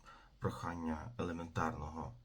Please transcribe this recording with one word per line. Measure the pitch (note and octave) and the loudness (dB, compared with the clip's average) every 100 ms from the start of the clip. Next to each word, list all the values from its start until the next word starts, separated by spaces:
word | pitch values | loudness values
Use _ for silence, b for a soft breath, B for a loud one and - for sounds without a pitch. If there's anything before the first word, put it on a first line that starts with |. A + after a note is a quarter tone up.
| B B B - | B B B 0
прохання | F#2 - E2+ E2+ E2 D#2 D#2 - | 0 2 -2 0 0 0 -2 0
елементарного | F2 E2 E2+ F#2 E2 D#2+ D2+ D#2+ D#2 - | 0 0 0 2 4 2 -2 -4 -6 -8